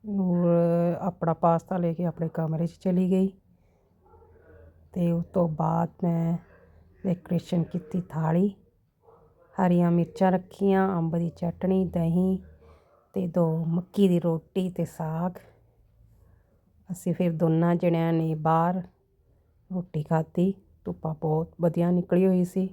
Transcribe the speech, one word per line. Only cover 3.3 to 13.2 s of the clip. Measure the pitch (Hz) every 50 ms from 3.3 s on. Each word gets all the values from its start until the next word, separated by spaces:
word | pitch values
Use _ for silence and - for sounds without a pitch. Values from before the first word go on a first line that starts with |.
| 190 _ _ _ _ _ _ _ _ _ _ _ _ _ _ _ - - - - - - _ - - - - - _ - - _ -
ਤੇ | 185 175 170
ਉਸ | 170 170 165
ਤੋਂ | - - 190 175 160
ਬਾਅਦ | 156 - 160 160 165 170 170 165 - _ 180
ਮੈਂ | 175 170 165 165 165 170 170 - _ - - - _ - - - _ _ _ -
ਡੈਕੋਰੇਸ਼ਨ | 190 170 180 - - 180 170 - - - 170 160
ਕੀਤੀ | - - 175 - - - 180
ਥਾਲੀ, | 175 - - 156 160 156 160 175 196 208 196 _ _ _ _ _ _ _ _ _ _ - - _ _ _ _ _ _ _ _
ਹਰੀਆਂ | - 190 180 175 175 175 170
ਮਿਰਚਾਂ | 170 170 170 165 - - 190 185
ਰੱਖੀਆਂ, | 180 185 185 - - - 196 196 190 190 190 196 196
ਅੰਬ | 170 165 165 160
ਦੀ | 170 170 165
ਚਟਣੀ, | - - - 175 - - - 185 190 190 190
ਦਹੀਂ | 170 - 175 165 165 170 180 185 185 190 185 - - - - - - - _ _ _ _ _ _ _ _
ਤੇ | 196